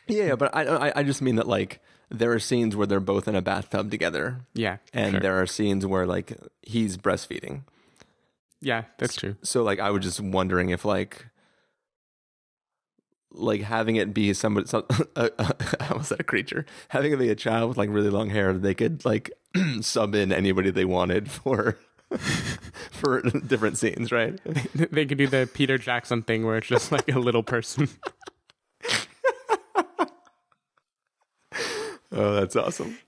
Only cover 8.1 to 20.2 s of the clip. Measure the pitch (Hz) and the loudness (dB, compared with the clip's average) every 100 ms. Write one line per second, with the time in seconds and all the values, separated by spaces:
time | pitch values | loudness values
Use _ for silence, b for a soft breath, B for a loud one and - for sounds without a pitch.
8.1 | b b b _ _ 139 113 110 - 127 | b b b _ _ -4 -4 -4 -6 -4
9.1 | - 95 101 - 123 110 98 101 101 95 | -4 -6 -6 -2 0 2 0 2 0 0
10.1 | 87 101 95 92 90 90 87 104 95 95 | -4 -2 0 2 2 2 0 0 0 -2
11.1 | - 120 _ _ _ _ _ _ _ _ | -10 -20 _ _ _ _ _ _ _ _
12.1 | _ _ _ _ _ _ _ _ _ _ | _ _ _ _ _ _ _ _ _ _
13.1 | _ _ 71 117 107 104 113 113 110 104 | _ _ -6 -2 -2 -2 0 2 2 2
14.1 | 104 101 95 110 104 - 110 - 101 - | 2 2 2 2 0 0 -2 0 0 0
15.1 | 143 117 - 104 - - - 143 - 147 | 0 0 0 -2 -2 -2 -4 -2 -4 -2
16.1 | - - 101 - - - B B 135 147 | -4 0 -2 -2 -6 -8 B B 0 2
17.1 | 139 120 104 - 113 117 123 101 104 104 | 2 2 2 0 0 0 0 0 2 2
18.1 | 98 107 104 95 92 98 90 117 156 123 | 2 0 0 2 2 0 0 0 0 0
19.1 | 107 - - _ 180 170 113 - 120 104 | 0 -2 -18 _ 0 0 0 -2 0 2
20.1 | 104 | 2